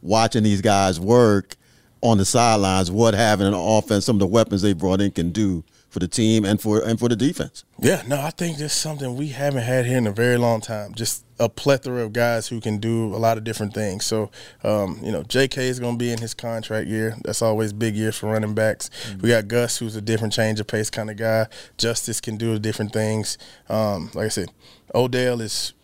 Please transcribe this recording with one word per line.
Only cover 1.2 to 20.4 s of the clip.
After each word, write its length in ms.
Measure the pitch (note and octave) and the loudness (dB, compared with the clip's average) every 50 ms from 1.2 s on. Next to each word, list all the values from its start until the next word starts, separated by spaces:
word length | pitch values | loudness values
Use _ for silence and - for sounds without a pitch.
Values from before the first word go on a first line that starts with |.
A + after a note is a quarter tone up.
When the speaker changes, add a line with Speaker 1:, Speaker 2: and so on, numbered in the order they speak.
| A#2+ A2 G#2 G2 F#2 _ - _ _ _ _ _ _ _ _ _ | 8 8 6 4 2 _ -16 _ _ _ _ _ _ _ _ _
Speaker 1:
on 160 | - A#2 A2+ G2 | 2 4 4 4
the 60 | F#2+ | 4
sidelines, 680 | - - A#2+ A#2+ A#2+ A2 G#2 G2 F#2+ F#2+ F#2+ F#2 E2 | 4 4 4 6 6 4 4 4 2 2 2 0 0
what 200 | F#2 G#2+ A#2 A2+ G#2+ | 2 4 4 4 4
having 320 | G2 A#2 A2 G#2+ F#2+ G2 | 4 4 4 4 4 2
an 80 | G2 G#2 | 2 2
offense, 500 | F#2 E2 G2 A2 G#2+ G#2 - G#2+ G2+ F#2+ | 0 0 2 2 2 2 2 0 0 2
some 120 | - A#2 | 2 2
of 40 | G2+ | 2
the 60 | G2 | 2
weapons 360 | F2+ G2 A#2 A2 - G2+ G2 | 4 4 4 4 4 2 2
they 100 | F2+ G#2 | 2 2
brought 280 | G2 E2 E2+ F#2 F#2 F#2+ | 0 2 2 2 2 2
in 100 | G2+ G2+ | 2 0
can 200 | - - E2+ F2 | 0 -2 -2 -2
do 320 | E2+ G#2+ G#2+ G2 F#2 E2+ D#2+ _ _ _ _ _ | 0 0 0 0 0 -2 -6 _ _ _ _ _
for 100 | - - | -6 -4
the 80 | F2+ | -4
team 380 | F2 - - A2 A2 A2 A2 G#2 | -4 0 2 2 4 4 4 4
and 160 | G2 G#2+ G#2 | 2 0 0
for, 200 | - A2 G#2 A2 - | 0 0 0 2 2
and 160 | A2 A#2 - | 0 -2 0
for 80 | A#2 A#2+ | 0 0
the 80 | A#2+ | 0
defense? 480 | G2+ A#2 C#3+ F3+ - D2 - _ - - _ _ - | 2 0 -2 -2 -2 -8 -8 _ -18 -20 _ _ 0
Speaker 2:
Yeah, 220 | - C3 F#3+ D#3+ G2+ | 0 0 0 0 -2
no, 140 | A#2 C#3+ C#3+ | -4 -4 -4
I 100 | C3 - | -4 -6
think 280 | - - F3+ E3+ D#3+ C#3+ | -6 -4 -6 -6 -4 -6
that's 160 | D3+ D3 - | -6 -4 -4
something 420 | - - D#3 D3+ C#3+ C#3 B2+ B2 | -4 -4 -6 -6 -6 -6 -6 -6
we 120 | B2+ D3 D3+ | -6 -6 -8
haven't 340 | B2+ C3 C#3+ C#3+ C#3 C3 A2+ | -6 -4 -2 -2 -2 -2 -2
had 200 | A#2+ B2+ C3 B2 | 0 0 0 2
here 140 | A#2+ B2+ C3 | 2 2 2
in 80 | A#2+ | 0
a 60 | G#2+ | 0
very 240 | G2 G#2+ A#2 B2 B2 | 0 2 2 2 4
long 240 | A#2+ A#2+ A#2 A#2 A2 | 2 2 2 0 0
time. 340 | G#2+ - A2+ G#2+ G#2 G2+ - | -2 -6 -8 -8 -8 -10 -8
Just 300 | G#2+ A2+ - - - _ _ _ _ | -6 -6 -6 -6 -8 _ _ _ _
a 80 | A#2 A2+ | -2 -2
plethora 540 | _ - - C#3 C#3 B2+ - C3+ B2 B2 A#2 | _ -2 2 2 2 2 0 -6 -4 -4 -4
of 80 | A2 | -4
guys 340 | G#2 A#2+ A#2+ A#2+ A#2 A2+ A2 - | 0 0 2 2 2 -2 -4 -6
who 120 | B2 A2+ | -8 -6
can 180 | G#2+ A2+ G#2 G2+ | -4 -2 -2 -2
do 280 | G#2+ A2+ A#2 A2+ A2+ G#2+ G2 | -2 0 0 0 -2 -2 -2
a 40 | A2+ | 0
lot 180 | A2+ A2+ A2+ | 2 2 2
of 60 | A2 | 0
different 320 | G#2+ A2+ A2 - A2 G2+ - | -2 -6 -6 -4 -6 -6 -4
things. 300 | A2 G#2+ G2+ F#2 G2+ - | -4 -4 -4 -4 -4 -4
So, 260 | - A#2 A2 G#2+ G#2 - - - - - _ | -2 -2 -2 -2 -4 -8 -18 -20 -20 -20 _
um, 380 | - G#2+ G#2+ G#2+ G2+ F#2 E2 A2 | -2 0 0 0 0 -2 -4 -6
you 80 | - E2+ | -6 -6
know, 120 | G#2+ - - | -4 -6 -6
J 240 | - - B2+ C3+ C3 | -2 0 2 2 2
K 180 | - C#3+ B2+ B2+ | 0 -4 -4 -4
is 120 | B2+ B2 | -4 -4
gonna 160 | B2 A#2+ A#2+ | -4 -4 -4
be 160 | A#2 A#2+ A#2+ | -2 -2 -4
in 60 | A#2 A2 | -4 -4
his 160 | A#2 A2 - | -6 -8 -10
contract 520 | - - A#2 A2+ A2+ A2 - A2 A2 E2+ | -8 -8 -8 -8 -8 -6 -6 -6 -4 -4
year. 300 | E2+ A2 A2 A2 A2 G#2+ - - | -2 -2 -2 -2 -4 -4 -6 -8
That's 180 | - - - | -6 -4 0
always 300 | A#2 A2+ G#2+ G#2+ A2 G#2+ | 0 0 2 0 0 -2
a 20 | G#2 | -2
big 220 | G#2 A2+ A2+ G#2 | -2 -2 -2 0
year 160 | G#2 A2 A2 | 0 -2 -2
for 180 | G#2 - - G#2+ | -4 -4 -4 -2
running 240 | A2 A2 G#2+ G#2 G#2+ | -2 -2 -2 -2 0
backs. 360 | A2 A2 A2 G#2 _ - - - - - A#2 | 0 0 0 0 _ -8 -12 -12 -12 -12 -12
Speaker 3:
Mm. 140 | G2+ F#2+ | -10 -2
Speaker 2:
We 80 | F#2 A2+ | 2 4
got 180 | A#2+ A2+ G#2 G2+ | 4 4 2 0
Gus, 300 | A#2+ A#2+ A#2+ A2+ - - | -2 -2 0 0 -4 -6
who's 180 | A#2+ A2 G#2+ | -6 -6 -8
a 40 | A2 | -8
different 300 | G2+ G#2+ A2+ G#2+ A2+ G#2 G2+ | -4 -2 -2 -2 -2 -2 0
change 260 | - | 0